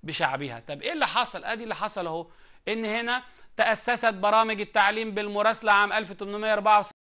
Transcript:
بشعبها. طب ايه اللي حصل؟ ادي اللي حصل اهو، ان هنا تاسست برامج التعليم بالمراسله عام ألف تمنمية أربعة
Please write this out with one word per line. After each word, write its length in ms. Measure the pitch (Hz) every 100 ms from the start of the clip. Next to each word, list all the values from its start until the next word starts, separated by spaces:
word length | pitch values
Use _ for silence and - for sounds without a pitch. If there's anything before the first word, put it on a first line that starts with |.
بشعبها. 560 | 151 151 151 135 143 117 -
طب 140 | 143
ايه 120 | -
اللي 140 | 330 269
حصل؟ 360 | 220 240 180
ادي 200 | 147 226
اللي 120 | 226 190
حصل 320 | 208 202 175
اهو، 200 | 165 160 - - - -
ان 180 | 226 220
هنا 380 | 220 233 247 254 - - -
تاسست 480 | - 208 - 240 233
برامج 480 | 196 208 214 220 214
التعليم 500 | 208 214 202 214 220
بالمراسله 600 | 202 208 202 208 226 226
عام 220 | 202 208
ألف 200 | 208 196
تمنمية 400 | 196 202 208 214
أربعة 260 | 214 208 208 202 -